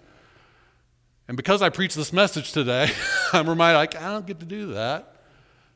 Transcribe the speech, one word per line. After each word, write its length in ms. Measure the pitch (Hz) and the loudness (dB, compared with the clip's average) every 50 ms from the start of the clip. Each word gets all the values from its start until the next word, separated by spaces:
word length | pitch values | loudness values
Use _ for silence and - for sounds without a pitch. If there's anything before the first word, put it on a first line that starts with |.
| _ _ _ _ _ _ _ _ _ _ _ _ _ _ _ _ _ _ _ _ _ _ _ _ _ | _ _ _ _ _ _ _ _ _ _ _ _ _ _ _ _ _ _ _ _ _ _ _ _ _
And 80 | - 123 | -10 -10
because 260 | 120 - - 196 202 | -6 0 0 2 2
I 60 | 196 | 2
preach 260 | 170 - - 190 175 - | 0 2 0 -4 -4 -2
this 200 | 151 147 - 170 | -6 -6 -2 2
message 400 | 185 208 190 - 156 135 - - | 2 2 2 2 -4 -8 -4 -2
today, 360 | 156 135 123 120 127 147 147 - - - - | -2 0 0 2 2 2 0 0 -2 -4 -2
<laughs> 220 | - - - - - | 0 0 0 2 2
I'm 160 | 175 156 160 | 2 2 2
reminded, 280 | 165 165 170 170 165 | 2 4 6 6 6
like, 180 | 147 156 160 - | 6 4 2 -2
"I 160 | 160 160 185 | -8 -8 -6
don't 140 | 208 214 185 | -8 -8 -8
get 140 | 180 196 160 | -10 -12 -12
to 60 | 170 | -12
do 280 | 165 196 214 208 180 110 | -12 -12 -10 -10 -8 -6
that." 440 | 101 110 123 147 175 - - _ _ _ _ _ _ _ _ _ _ _ _ _ | -4 -4 -4 -4 -6 -8 -14 _ _ _ _ _ _ _ _ _ _ _ _ _